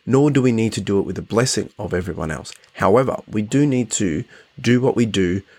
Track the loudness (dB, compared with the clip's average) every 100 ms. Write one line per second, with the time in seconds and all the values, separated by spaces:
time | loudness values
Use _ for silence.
0 | 0 2 4 4 2 2 0 -2 -2 0
1 | -2 -6 -4 -2 0 -2 -6 -10 -6 -4
2 | -4 -6 -6 -8 -12 -18 _ -2 2 4
3 | 2 -4 -6 -6 0 2 2 0 -2 -2
4 | -2 -2 -8 -18 _ -4 2 2 2 2
5 | 0 2 0 0 -6